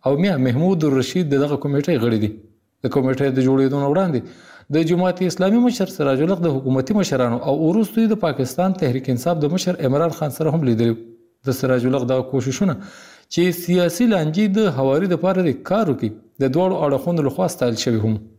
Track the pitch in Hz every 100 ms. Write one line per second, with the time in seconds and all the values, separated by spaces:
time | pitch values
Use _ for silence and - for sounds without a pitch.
0 | - 143 196 165 127 123 170 190 151 135
1 | 127 185 165 139 147 143 143 143 143 156
2 | 117 113 107 107 - _ _ _ 131 135
3 | 131 131 139 131 131 135 135 143 139 156
4 | 190 135 - - - - - 147 165 175
5 | 185 180 185 - 185 226 240 - 185 -
6 | 143 135 160 190 170 135 131 131 - 208
7 | 180 135 123 120 - 143 160 190 214 -
8 | 226 214 175 135 131 - 185 185 143 123
9 | 131 120 - 165 147 180 180 180 135 139
10 | 165 156 156 127 156 156 139 113 117 113
11 | - - _ _ - 123 131 127 123 135
12 | 123 131 127 139 131 131 196 139 - -
13 | - - _ - 175 175 175 180 175 170
14 | 240 202 156 160 214 196 214 135 135 139
15 | 190 175 180 185 175 123 - 196 214 127
16 | 110 107 - _ 135 139 185 185 151 135
17 | 170 170 139 131 180 - 123 110 - 113
18 | 107 107 -